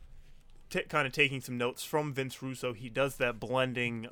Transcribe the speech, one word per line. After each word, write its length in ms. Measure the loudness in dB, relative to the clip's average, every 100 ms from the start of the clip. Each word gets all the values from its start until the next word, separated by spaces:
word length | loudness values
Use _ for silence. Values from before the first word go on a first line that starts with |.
| -14 -16 -16 -18 -18 -18 -6
t-, 160 | -4 0
kinda 220 | 2 2
taking 300 | 4 4 2
some 180 | -4 0
notes 240 | 0 0
from 320 | 0 0 0
Vince 260 | 0 -4 -4
Russo. 320 | -6 -4 -4
He 160 | -4 -4
does 280 | 2 2 2
that 240 | 0 0
blending 640 | 0 4 4 2 0 0 -2